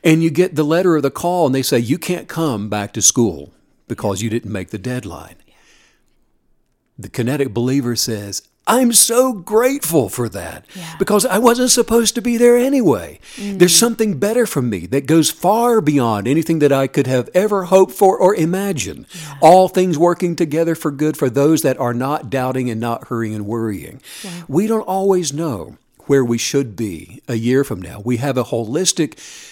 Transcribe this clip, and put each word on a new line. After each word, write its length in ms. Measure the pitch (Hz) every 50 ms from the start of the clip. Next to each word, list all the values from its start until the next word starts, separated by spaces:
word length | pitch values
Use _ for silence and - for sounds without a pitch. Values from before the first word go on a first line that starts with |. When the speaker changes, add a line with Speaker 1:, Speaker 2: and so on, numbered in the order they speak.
| -
Speaker 1:
And 200 | 170 160 165 165
you 60 | 165
get 260 | 139 151 180 185 160
the 80 | 139 151
letter 320 | 147 160 175 190 180 165
or 60 | 151
the 100 | 135 139
call 340 | 135 - - 175 180 180 165
and 100 | 135 131
they 60 | 135
say, 180 | 135 - 139 120
"You 180 | 120 107 139
can't 300 | 175 - - 180 160 -
come 420 | - - 160 165 151 120 104 104 104
back 220 | 104 104 101 101 -
to 80 | 113
school 520 | 101 - - 123 117 101 82 69 71 - _ _ _ _ _ _ _
because 340 | - 113 - - 104 98 92
you 80 | 110 113
didn't 220 | 107 120 - 101
make 200 | 104 95 92 -
the 60 | -
deadline." 580 | 101 90 123 127 127 110 92 90 92 82 - - _ _
Speaker 2:
Yeah. 60 | _ _ _ _ _ _ _ _ _ _ _ _ _ _ _ _ _ _ _ _ _ _ _ _ _ _ _ _ _ _
Speaker 1:
The 100 | - 104
kinetic 460 | - - - 117 120 143 147 139 131 98
believer 420 | 117 120 127 135 143 123 120 117
says, 460 | 110 - - 113 104 104 98 98 - _ _ _ _ _
"I'm 240 | - 220 254 262 233
so 400 | 233 - - - 233 240 262 262
grateful 760 | 240 190 165 - 214 220 247 262 277 285 - - 170 156 113 92
for 180 | - - 120
that 380 | 113 - 98 85 82 82 76 _ _ -
Speaker 2:
Yeah. 200 | 185 170 160 - -
Speaker 1:
because 260 | 190 - 202 208 -
I 120 | 254 185
wasn't 340 | 202 247 240 240 247 254 254
supposed 420 | - 247 233 - 226 233 233 214 -
to 60 | 233
be 140 | 196 247 240
there 220 | 226 240 240 240
anyway. 640 | 247 247 269 285 269 233 165 120 92 85 73 73 - - - -
Speaker 2:
Mm. 200 | - 202 202 196 185
Speaker 1:
There's 160 | 175 180 170
something 440 | - 226 240 226 - 220 214 180 127
better 260 | 202 202 226 247 240
for 160 | - - 147
me 240 | 127 120 107 87 82
that 180 | 90 120 143 139
goes 260 | 131 156 165 151 -
far 480 | - - - 180 208 226 233 247 233 220
beyond 480 | 160 147 147 139 123 117 110 101 101
anything 320 | 117 143 160 156 - 165 160
that 140 | 147 139 139
I 140 | 135 135
could 200 | 131 - 151 131
have 220 | 127 131 127 120 - -
ever 300 | 180 202 208 208 196 180
hoped 300 | 170 185 190 190 185 -
for 240 | - 202 190 190
or 180 | - 202 180 208
imagined. 680 | 185 160 170 180 190 202 202 190 135 95 95 76 - - _ -
Speaker 2:
Yeah. 220 | - - 147 - -
Speaker 1:
All 280 | - 160 180 185 185 180
things 280 | - 185 185 185 165
working 380 | 143 170 175 170 - 185 175 170
together 400 | - 180 156 147 160 165 165 165
for 160 | 160 - 151
good 240 | 143 135 151 151 151
for 140 | - 143 131
those 320 | 110 135 139 151 160 139
that 180 | - 139 131 -
are 140 | 135 120 120
not 360 | 120 127 139 147 - - 107
doubting 400 | 139 131 127 131 127 131 127 123
and 120 | 113 110
not 260 | 113 117 117 - -
hurrying 260 | - 123 117 113 107 107
and 120 | 107 104
worrying." 560 | 101 113 117 113 110 101 92 - - - - _ - - - -
Speaker 2:
Wow. 60 | 196 170 175 165 -
Speaker 1:
We 180 | 135 165 214
don't 140 | 220 226 220
always 500 | - - 185 190 190 196 190 180 175 139
know 460 | 135 147 170 156 120 92 80 - - _ _ _ _ _ -
where 180 | - 139 139 127
we 120 | 120 120
should 380 | 117 - - - 135 139 117 101
be 460 | - 113 101 87 78 87 90 107 - _ -
a 60 | 120
year 280 | 113 113 120 127 135 139
from 180 | - 139 90
now. 200 | 87 80 - - 101
We 140 | 120 127
have 180 | 113 135 143 127
a 60 | 127 117
holistic 720 | - 139 117 117 104 139 165 185 175 - - 156 147 - - - - - - - -